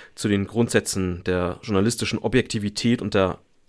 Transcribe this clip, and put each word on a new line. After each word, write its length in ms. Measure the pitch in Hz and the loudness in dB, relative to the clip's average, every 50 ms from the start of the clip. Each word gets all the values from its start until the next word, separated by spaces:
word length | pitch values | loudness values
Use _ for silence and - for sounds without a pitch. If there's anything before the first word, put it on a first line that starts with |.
| - - _ | -20 -18 _
zu 140 | - - 110 | -4 0 2
den 180 | 101 98 98 | 2 2 0
Grundsätzen 760 | - - 113 120 127 - 113 - - - 98 92 90 87 87 - | 0 0 0 0 2 2 0 0 0 0 -2 -2 -2 -2 -4 -2
der 340 | 92 90 90 90 90 - - | -2 0 0 0 -2 -4 -8
journalistischen 560 | - - 104 95 101 120 117 - 110 - - | -4 0 2 2 2 2 2 0 -2 -4 -4
Objektivität 840 | - - 117 113 123 110 - - 110 101 101 - - - 117 120 117 95 | -2 -2 0 0 0 0 0 -2 -4 -4 -4 -4 -2 0 2 2 2 0
und 100 | 104 - | 0 2
der 240 | 101 95 92 - - _ _ _ _ _ | 2 2 2 0 -6 _ _ _ _ _